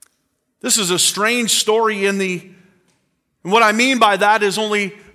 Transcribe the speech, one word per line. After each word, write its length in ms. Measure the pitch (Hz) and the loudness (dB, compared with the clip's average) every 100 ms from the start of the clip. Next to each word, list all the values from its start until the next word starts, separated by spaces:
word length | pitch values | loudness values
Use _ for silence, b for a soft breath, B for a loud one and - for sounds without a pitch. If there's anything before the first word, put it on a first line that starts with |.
| _ _ _ _ _ _ | _ _ _ _ _ _
This 180 | 247 226 | -4 -2
is 120 | 180 | -2
a 80 | 180 | 0
strange 540 | - 190 214 240 226 | -2 -2 -2 -2 -2
story 540 | - - 220 220 214 196 | -2 0 0 0 0 -2
in 120 | 196 | -2
the, 320 | 190 175 - - _ _ _ _ _ _ _ _ | -4 -6 -12 -20 _ _ _ _ _ _ _ _
and 80 | 165 | 0
what 100 | 220 | 2
I 100 | 220 | 4
mean 260 | 220 254 254 | 2 0 2
by 180 | 214 196 | 2 4
that 260 | 208 214 | 2 2
is 160 | 208 185 | 0 -2
only 360 | 214 208 196 B B | -2 -2 -4 B B